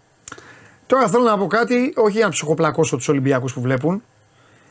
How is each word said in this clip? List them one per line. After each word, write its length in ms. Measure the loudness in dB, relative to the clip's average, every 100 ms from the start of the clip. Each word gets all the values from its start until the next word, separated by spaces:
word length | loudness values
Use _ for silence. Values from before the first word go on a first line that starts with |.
| _ _ -20 -20 -20 -20 -20 _ -2
Τώρα 200 | 2 2
θέλω 160 | 2
να 140 | 2 2
πω 100 | 0
κάτι, 460 | 0 2 0 0 2
όχι 160 | 0 2
για 80 | 0
να 60 |
ψυχοπλακώσω 640 | -2 -2 0 0 0 -2 -2
τους 100 | -2
Ολυμπιακούς 460 | 0 0 0 -2
που 80 | -6
βλέπουν. 420 | -4 -2 -2 -4 -8 _ _ _ _ _ _